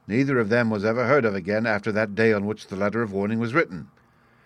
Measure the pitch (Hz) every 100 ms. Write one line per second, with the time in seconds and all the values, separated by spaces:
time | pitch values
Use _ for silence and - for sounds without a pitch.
0 | - 117 139 127 104 120 113 107 107 117
1 | 120 147 113 98 87 107 117 104 110 104
2 | 107 101 113 104 104 107 - 95 101 113
3 | 110 98 104 113 113 151 - 87 - _
4 | _ _ _ _